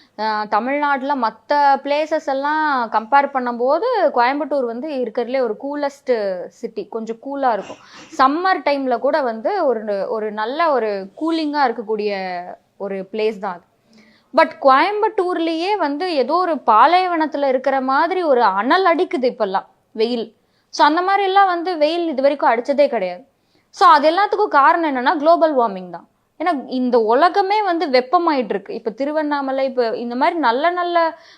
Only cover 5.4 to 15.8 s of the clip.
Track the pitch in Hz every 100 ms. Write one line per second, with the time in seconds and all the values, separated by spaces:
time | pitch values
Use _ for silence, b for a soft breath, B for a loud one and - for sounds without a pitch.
5.4 | 240 208 277 294 285 285 - 233 202 180
6.4 | 180 _ 226 220 - 226 226 226 269 277
7.4 | 262 208 185 - B B B 320 262 302
8.4 | 370 370 285 285 262 233 254 311 254 220
9.4 | 262 403 302 226 220 202 185 220 214 208
10.4 | 220 294 330 262 220 202 190 - 320 330
11.4 | 302 294 262 233 214 220 208 196 185 180
12.4 | 180 185 _ _ 196 196 190 220 214 202
13.4 | 202 175 _ _ _ b b b b -
14.4 | 320 - 277 262 359 415 427 427 359 349
15.4 | 330 330 359 415